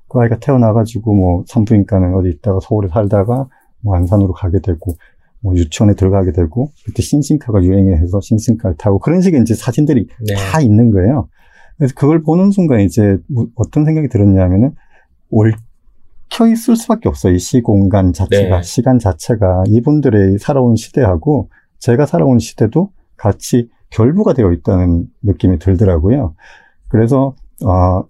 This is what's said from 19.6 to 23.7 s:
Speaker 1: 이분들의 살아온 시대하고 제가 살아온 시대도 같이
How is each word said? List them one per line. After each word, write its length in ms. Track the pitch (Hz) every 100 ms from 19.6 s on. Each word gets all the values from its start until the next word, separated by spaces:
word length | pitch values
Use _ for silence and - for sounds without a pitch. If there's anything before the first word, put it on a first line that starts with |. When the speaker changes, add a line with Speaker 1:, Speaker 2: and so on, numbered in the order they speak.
| 95
Speaker 1:
이분들의 720 | 110 120 151 135 104 95 98
살아온 360 | - 139 123
시대하고 760 | 110 - - 120 85 151 147 - _ _ _
제가 280 | - 120 147
살아온 320 | 175 147 123
시대도 520 | 110 - 110 156 196 _ _ _
같이 520 | 104 - - 131 117